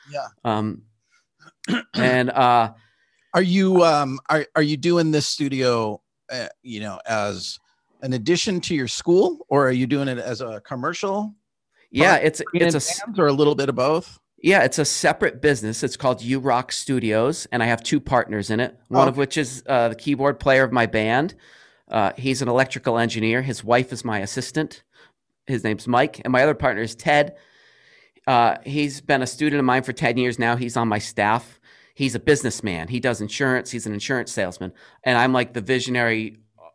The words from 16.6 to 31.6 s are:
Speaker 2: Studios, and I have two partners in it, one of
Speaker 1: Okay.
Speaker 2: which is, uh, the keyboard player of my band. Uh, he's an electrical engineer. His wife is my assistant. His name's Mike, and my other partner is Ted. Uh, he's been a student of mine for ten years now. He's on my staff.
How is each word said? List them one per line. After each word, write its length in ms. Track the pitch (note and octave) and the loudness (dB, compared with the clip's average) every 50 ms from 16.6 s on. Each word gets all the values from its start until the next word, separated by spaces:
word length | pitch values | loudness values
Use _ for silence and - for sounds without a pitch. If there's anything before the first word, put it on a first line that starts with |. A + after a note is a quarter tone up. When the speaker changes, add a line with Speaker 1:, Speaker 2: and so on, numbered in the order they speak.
| B2+ - | 0 -2
Speaker 2:
Studios, 760 | - - - - C#3 B2 A2+ A2 G#2+ A2 A#2 C3+ E3 - - - | -8 -8 -4 -2 -2 0 0 0 2 2 2 2 0 -2 -6 -6
and 120 | - A#2+ A2+ | -2 0 0
I 20 | |
have 160 | A#2 A#2 A2+ - | 2 0 0 -2
two 160 | - D3+ C#3+ | 0 -2 -2
partners 520 | - - C#3 B2 A2 - G#2+ G#2 G2 F#2 | 0 2 2 2 2 2 -2 -6 -4 -2
in 80 | A2 A2 | 0 -2
it, 180 | B2+ B2 - - _ - | -2 -2 -4 -12 _ -2
one 180 | A#2+ C3 C3+ C3+ | 2 4 4 4
of 80 | B2+ | 4
Speaker 1:
Okay. 40 | C#3 | 0
Speaker 2:
which 180 | C#3 C3+ - D#3+ | -2 -2 0 -4
is, 260 | D3 A#2+ B2+ B2+ - - | -4 -4 -6 -12 -6 -2
uh, 220 | C#3 B2 A#2 A#2 | 0 2 2 2
the 60 | A2+ | 0
keyboard 440 | A#2 - D3 C#3+ B2 C3+ C#3 C3+ - | -4 -4 -4 -2 0 0 0 -2 0
player 240 | - C#3+ C3+ C3 C3 | 2 4 4 4 4
of 80 | A#2+ | 4
my 140 | A#2 B2 A#2 | 2 0 0
band. 480 | G2+ - A2 G#2+ A2 A#2 C3 D3+ F#3+ - - _ - - - - _ _ _ _ - | 2 0 0 0 2 2 2 0 -2 -4 -10 _ -20 -20 -20 -20 _ _ _ _ -6
Uh, 220 | G#2 A2 G2+ F#2+ - - | -2 0 0 0 -2 -2
he's 240 | B2 C3+ C3 C3 | -2 -2 -2 -2
an 60 | C3+ B2 | 0 0
electrical 500 | A#2+ B2+ C3 B2+ - B2+ - C3+ A#2 A2+ | 2 2 2 0 -2 -6 -2 -2 0 0
engineer. 440 | A#2 A2+ A#2 A#2 G#2+ A2 A2+ B2 | 0 0 -2 -2 0 0 0 0
His 220 | C3 C3+ A#2+ - - | -2 -4 -6 -6 -2
wife 280 | G#2 A#2+ B2 B2+ B2+ | 0 2 2 2 0
is 140 | C3 A2+ - | -6 -10 -6
my 140 | A#2+ A2 G2+ | -4 -4 -4
assistant. 640 | G2 G2+ - C3+ B2+ - - D#3 D#3 - - - _ _ _ _ - _ _ _ _ _ _ _ _ - | -4 -6 -6 -8 -8 -6 -4 -4 -4 -4 -6 -16 _ _ _ _ -20 _ _ _ _ _ _ _ _ -6
His 160 | C3+ A2+ - | -6 -4 -2
name's 240 | A2 G#2+ G2+ - B2 | -2 -4 -4 -4 -2
Mike, 340 | A#2+ B2 C#3+ D3+ - - - | 0 2 2 0 -2 -8 -4
and 80 | - | -2
my 100 | B2+ B2+ C3+ | 2 4 4
other 100 | D3+ D3 | 4 2
partner 300 | D3 D3+ C3 A2 G2+ A#2 | 2 0 -2 0 -2 -4
is 120 | A2 - | -6 -8
Ted. 400 | - - E3 D3 D3 D3 - - - _ _ _ _ _ _ _ _ _ _ _ _ _ _ _ _ - - | -8 -2 2 2 2 2 0 -2 -16 _ _ _ _ _ _ _ _ _ _ _ _ _ _ _ _ -4 0
Uh, 300 | C3 A#2+ A#2 A2+ D#2 - - | 2 4 4 4 2 -2 -6
he's 380 | - C#3 D3+ D3 C#3+ C3+ C#3 | -6 -4 -2 -2 -2 -4 -6
been 200 | - - D3 C3 | -2 0 0 0
a 60 | B2+ B2 | 0 -2
student 320 | - - D3+ D3+ C#3+ C#3+ | -4 -2 -2 0 2 2
of 60 | C3+ | 2
mine 180 | B2+ B2 C3 - | 2 2 2 0
for 100 | - A#2+ | -2 -4
ten 220 | - - B2 A#2 B2 | -2 0 0 2 2
years 200 | B2 B2 A#2 B2 | 0 0 0 0
now. 160 | A#2 A#2 A#2+ | 0 0 0
He's 220 | A#2+ B2+ A#2+ A#2 B2 | 0 -2 -4 -2 -2
on 100 | A#2 A2+ | 0 0
my 120 | G#2 G#2+ | 0 -2
staff. 600 | G#2 - - - G2+ G#2 A2 A#2+ - - - _ | -4 -6 -2 0 2 2 2 0 -2 -6 -20 _